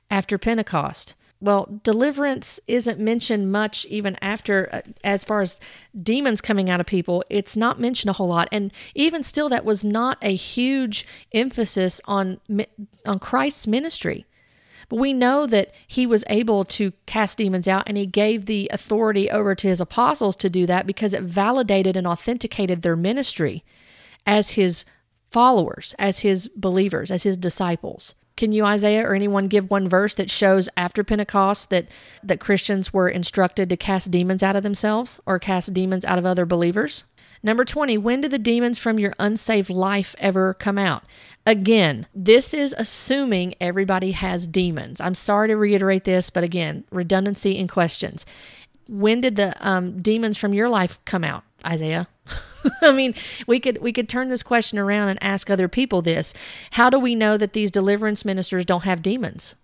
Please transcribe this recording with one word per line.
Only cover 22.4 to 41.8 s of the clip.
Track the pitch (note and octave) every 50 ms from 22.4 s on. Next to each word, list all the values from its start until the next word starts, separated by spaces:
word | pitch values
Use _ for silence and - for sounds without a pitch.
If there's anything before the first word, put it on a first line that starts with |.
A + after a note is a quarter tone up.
| - A3 - - G3+ F3+ F3+ E3+
their | E3+ F3 E3
ministry | E3 E3+ F#3+ A3+ C#4 C4+ - - - E3 C#3 F2+ - - _ _ _ _ _ - - - - - _ _
as | G#3+ G3+ G#3+ G3+ -
his | - - G3 F3+ E3+ - - - _ _ _ _ _ _ _ _
followers, | - A#3 A#3+ B3+ C4 G#3 E3 - - - - - - -
as | - G3+ F#3 -
his | - G#3 F#3+ F#3 F3+ A#3 -
believers, | G#3+ F#3+ F#3+ F3+ F#3+ F#3+ G3 F3+ - - F3
as | G3 F3 -
his | G3+ F#3+
disciples. | F3+ F3+ F3 - - G3 F3 E3+ E3 - - - - - - - _ _ _ _ -
Can | A#3 G#3+ G#3+
you, | G#3+ G#3+
Isaiah, | G3+ G#3 G#3 G3+ G#3 G#3 A3 A3+
or | - G3+
anyone | G3 G3+ G3+ G3+ G3 G3 G3
give | G3+ G#3 G3 F#3+
one | G3 G3 F#3+ F#3
verse | F3+ F#3 G3+ G#3+ -
that | - F#3+ G3
shows | - - G#3 G3 F#3+ F#3+ F3+ - - -
after | F3 F3+ - - G3+
Pentecost | - G#3+ G#3 G#3 - - G3+ F#3+ G3 G3+ - - -
that, | G3 F3 E3+ - - - - - - - -
that | G3 F#3 -
Christians | - - G3+ F#3 - - G3+ G3 F#3+ - -
were | G3 F#3 F3+
instructed | F3+ F3+ F3 - - - F#3 F3+ - - F#3+ F3+
to | F#3
cast | F3 - - G3 F#3+ - F#3+
demons | F3 F3+ F3+ F#3 F#3+ F#3+
out | F#3+ F#3+ G3
of | G3+ G3
themselves | G#3 G3+ - - G#3+ G#3+ A3 B3 A#3+ - - _
or | - F#3+ F3+
cast | - - F#3+ F3+ F3 - F#3+
demons | F#3 F#3 F#3 F#3+ F#3 F3+
out | - F#3 F3+
of | F3
other | F#3 F3+ F3+ F3+
believers? | E3+ F3+ E3+ E3+ E3+ F3 G#3 B3+ D4+ - - - _ _ _ - - - - -
Number | G#3+ A3 A#3 B3+
twenty, | A#3+ - D4+ D4+ C4+ A3+ G#3+
when | G3+ A#3 B3 C4+
do | C#4 D4+
the | C4 C4+
demons | G#3+ A#3 A#3 A#3+ A#3+ A#3+ A#3+ -
from | - A#3 A3 A3
your | G3+ G3 - -
unsaved | F#3+ G#3 G#3+ A3 - - A3+ G#3 F#3+ F#3+
life | F3+ F#3 F#3 F#3+ G3+ G3+ F#3 - - -
ever | - G3 F#3 F#3+ F#3 F#3+ F#3
come | - - G3+ G3 G3+
out? | G3 F#3 C#3+ - - - - - - - - _ _
Again, | A3 A3 G#3 F#3+ G3+ A3+ A3